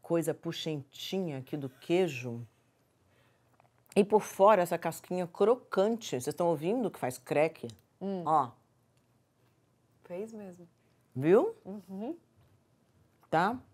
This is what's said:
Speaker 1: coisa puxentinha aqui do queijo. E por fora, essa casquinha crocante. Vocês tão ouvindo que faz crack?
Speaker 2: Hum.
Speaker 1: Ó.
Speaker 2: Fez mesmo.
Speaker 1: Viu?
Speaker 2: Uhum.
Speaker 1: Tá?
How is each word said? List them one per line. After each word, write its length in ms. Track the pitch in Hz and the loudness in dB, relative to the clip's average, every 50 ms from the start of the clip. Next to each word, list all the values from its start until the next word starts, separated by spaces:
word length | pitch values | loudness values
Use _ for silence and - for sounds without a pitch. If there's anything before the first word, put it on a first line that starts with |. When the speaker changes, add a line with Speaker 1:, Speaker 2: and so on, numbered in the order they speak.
Speaker 1:
coisa 320 | _ - 170 170 160 160 147 | _ 0 -2 0 0 -2 -4
puxentinha 1040 | - - 165 160 - - 165 156 147 131 _ _ - - - - 190 190 170 143 131 | -6 -6 -10 -8 -6 -6 -6 -6 -6 -8 _ _ -14 -10 -6 -4 -4 -4 -4 -6 -8
aqui 180 | 127 - - | -10 -8 -10
do 120 | 151 139 131 | -8 -8 -10
queijo. 720 | - _ - - 170 175 190 170 139 123 123 123 117 117 117 - _ _ _ _ _ _ _ _ _ _ _ _ _ _ _ _ _ _ _ _ _ _ _ _ _ _ _ _ - | -12 _ -4 0 2 2 2 0 -2 -6 -8 -8 -10 -10 -12 -14 _ _ _ _ _ _ _ _ _ _ _ _ _ _ _ _ _ _ _ _ _ _ _ _ _ _ _ _ 2
E 80 | 190 202 | 2 2
por 180 | 202 214 214 208 | 4 4 2 2
fora, 400 | - - - 190 202 220 190 175 | 0 2 6 6 8 8 6 4
essa 160 | 170 180 165 | 0 -2 -4
casquinha 480 | - 170 156 - - - 180 180 180 | -4 -4 -6 -6 -8 -6 -4 -4 -4
crocante. 920 | 170 - - 202 214 247 254 - _ - 190 190 214 233 226 - - - 127 | -6 0 0 2 2 2 0 -2 _ 0 2 2 2 0 -2 -4 -6 -6 -4
Vocês 140 | 123 - 147 | -4 -6 -4
tão 120 | - 175 170 | 0 0 0
ouvindo 420 | 170 143 151 170 214 262 240 175 | 0 0 0 -2 -2 0 -2 -4
que 80 | - - | -4 -4
faz 200 | - 127 127 - | -6 -6 -6 -8
crack? 500 | _ - 151 143 151 165 160 - - 117 113 - _ _ _ _ | _ -2 2 2 2 2 0 -6 -14 -14 -14 -16 _ _ _ _
Speaker 2:
Hum. 220 | 185 196 196 185 170 | -8 -6 -6 -4 -2
Speaker 1:
Ó. 260 | 156 160 151 135 117 113 _ _ _ _ _ _ _ _ _ _ _ _ _ _ _ _ _ _ _ _ _ _ _ _ _ _ _ _ _ _ | 2 2 2 2 0 -6 _ _ _ _ _ _ _ _ _ _ _ _ _ _ _ _ _ _ _ _ _ _ _ _ _ _ _ _ _ _
Speaker 2:
Fez 280 | - 175 175 208 226 226 | -14 -10 -10 -10 -10 -12
mesmo. 360 | 214 208 190 175 180 175 _ _ _ _ _ _ _ _ _ _ | -16 -16 -16 -18 -18 -20 _ _ _ _ _ _ _ _ _ _
Speaker 1:
Viu? 400 | 127 135 156 180 226 339 453 453 - _ | -2 4 6 8 8 6 4 -2 -8 _
Speaker 2:
Uhum. 520 | - 190 214 180 185 190 190 214 247 339 339 _ _ _ _ _ _ _ _ _ _ _ _ _ _ _ _ _ _ _ _ _ _ | -14 -14 -14 -14 -14 -12 -10 -8 -8 -8 -10 _ _ _ _ _ _ _ _ _ _ _ _ _ _ _ _ _ _ _ _ _ _
Speaker 1:
Tá? 280 | - 160 175 202 247 254 - _ | 0 2 2 2 0 -4 -12 _